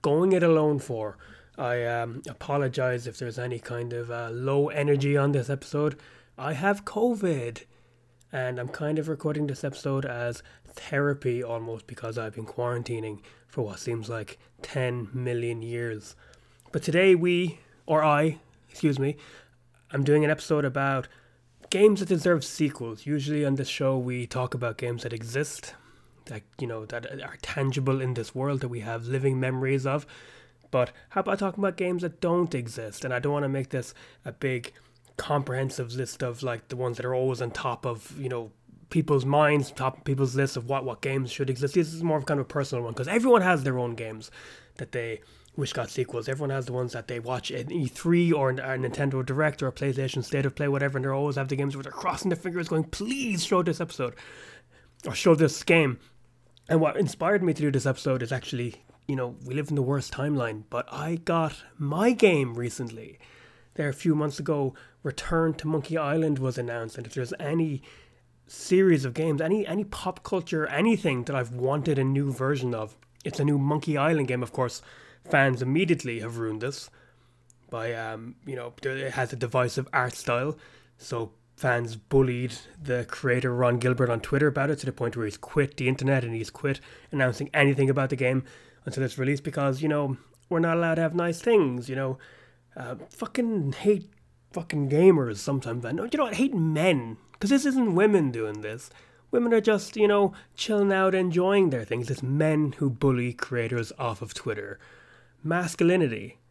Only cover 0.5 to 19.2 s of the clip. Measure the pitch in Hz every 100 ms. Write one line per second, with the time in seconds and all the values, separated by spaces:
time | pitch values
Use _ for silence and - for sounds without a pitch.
0.5 | 160 151 143 - 117 107 95 - - -
1.5 | - 127 123 117 117 117 117 - 120 -
2.5 | 143 135 123 127 123 120 - 123 113 123
3.5 | 120 - 120 120 120 117 117 117 117 131
4.5 | 143 143 151 143 143 139 143 139 139 123
5.5 | 139 - 147 151 151 - - _ - 131
6.5 | 139 190 202 202 - 240 226 185 147 120
7.5 | 113 - _ _ _ _ _ _ 135 127
8.5 | 127 123 - 151 156 156 156 156 147 147
9.5 | 135 143 135 143 135 131 120 120 117 -
10.5 | - - - - 143 143 139 131 120 120
11.5 | 117 113 113 - 123 113 113 110 107 110
12.5 | - 120 120 113 117 110 104 - - _
13.5 | - 113 92 - 117 110 117 104 - _
14.5 | _ - 139 127 123 107 127 123 120 120
15.5 | 113 113 120 120 107 - - - - _
16.5 | _ - 147 - 165 190 180 180 175 180
17.5 | - _ _ - 156 151 147 160 - _
18.5 | _ _ - 156 135 135 147